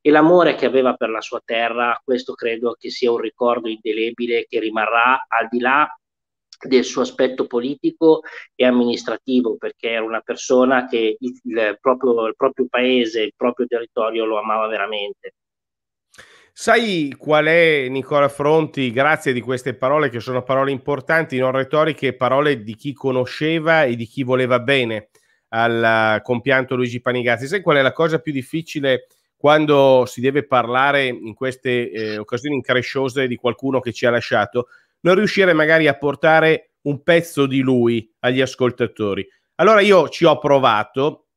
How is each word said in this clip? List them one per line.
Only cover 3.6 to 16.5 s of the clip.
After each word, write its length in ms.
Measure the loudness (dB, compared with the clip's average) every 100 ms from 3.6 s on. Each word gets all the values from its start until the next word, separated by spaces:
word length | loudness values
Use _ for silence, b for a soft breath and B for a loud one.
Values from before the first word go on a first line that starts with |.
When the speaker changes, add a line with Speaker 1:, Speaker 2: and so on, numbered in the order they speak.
| -4
Speaker 1:
indelebile 800 | -8 -6 -4 -4 -4 -4 -4 -4
che 120 | -6
rimarrà 680 | -4 -4 -2 2 2 0 -2
al 200 | -4 -2
di 100 | -2
là 280 | 0 0 0 -6 _ _ _ _ _ -18
del 220 | 0 0
suo 200 | 2 -4
aspetto 440 | -4 -2 -4 -2 -4
politico 760 | -4 -4 -4 -6 2 2 2 B B B
e 120 | 0
amministrativo, 920 | 2 2 0 -2 -6 -8 -2 -2 -2 -6
perché 340 | -10 -8 -6
era 120 | -4
una 160 | -4 -6
persona 680 | -8 -10 0 2 4 0 0
che 280 | -2 -2 -2
il, 220 | -8 -10
il 340 | -8 -2 -2 -2
proprio, 480 | -2 0 0 0 -2
il 80 |
proprio 300 | -2 -4 -2 -4
paese, 520 | 0 0 0 0 -2
il 120 | -6
proprio 300 | _ -4 -2
territorio 600 | -4 -4 -6 -4 -4 -2
lo 120 | -4 -4
amava 300 | -4 -4 -4
veramente. 680 | -4 -6 -6 -10 -12 -20 _ _ _ _ _ _ _ _ b b b b